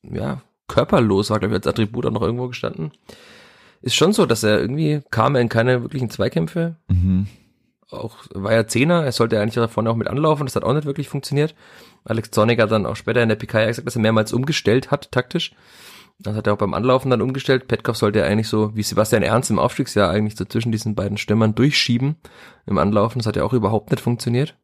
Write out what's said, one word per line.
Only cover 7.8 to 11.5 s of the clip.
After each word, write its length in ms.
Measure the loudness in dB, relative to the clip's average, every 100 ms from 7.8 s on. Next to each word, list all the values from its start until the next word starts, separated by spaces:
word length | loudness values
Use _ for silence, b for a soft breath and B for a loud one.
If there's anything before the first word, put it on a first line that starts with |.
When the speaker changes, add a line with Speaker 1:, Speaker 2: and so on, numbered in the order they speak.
| _
Speaker 1:
Auch 260 | -12 -12 -14 -16
war 200 | -8 0
ja 140 | 2 2
Zehner, 360 | 2 4 2
er 60 | 0
sollte 300 | 0 2 2
eigentlich 140 | 0 0
da 100 | -2
vorne 240 | 0 -2
auch 60 | -2
mit 100 | -2
anlaufen, 400 | 0 0 0 -2
das 80 |
hat 80 | -2
auch 120 | 0
nicht 100 | -2 -2
wirklich 220 | -6 -6
funktioniert. 480 | -8 -4 -2 -2